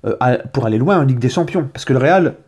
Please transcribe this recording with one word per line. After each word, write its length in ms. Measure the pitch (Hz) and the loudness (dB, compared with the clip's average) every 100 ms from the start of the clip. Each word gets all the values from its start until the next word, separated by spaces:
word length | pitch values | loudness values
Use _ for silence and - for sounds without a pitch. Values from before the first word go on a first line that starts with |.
| 104 | -6
euh, 100 | - | 0
à, 160 | 127 123 | 0 0
pour 280 | 131 143 | -2 -4
aller 140 | 117 110 | -2 0
loin 200 | 139 190 | 2 2
en 40 | |
Ligue 160 | 135 123 | 2 2
des 100 | 123 | 0
Champions. 400 | 175 170 180 135 | -2 -2 -2 -4
Parce 140 | - | -8
que 80 | - | -2
le 60 | 131 | 0
Real 380 | 135 190 160 - | 2 2 2 -4